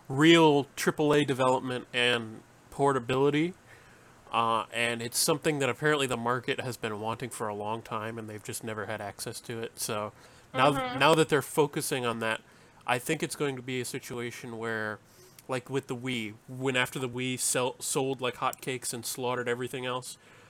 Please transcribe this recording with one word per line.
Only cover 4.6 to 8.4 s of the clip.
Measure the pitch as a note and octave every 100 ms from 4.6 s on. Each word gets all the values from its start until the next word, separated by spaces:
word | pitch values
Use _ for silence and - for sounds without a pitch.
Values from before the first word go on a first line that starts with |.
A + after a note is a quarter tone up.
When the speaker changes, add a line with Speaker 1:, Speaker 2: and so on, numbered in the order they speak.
| -
Speaker 1:
and | A#2 A#2 A#2
it's | A#2 -
something | - D3+ E3 D3
that | C3
apparently | A2+ D3+ D3+ C3+
the | A#2+
market | A#2 B2 B2+ C3+
has | B2+ A#2+
been | A#2 G#2
wanting | A2 A2+ A#2+
for | - A2
a |
long | G#2 G#2 A2
time, | - A2 A2 A#2
and | G#2+
they've | G#2+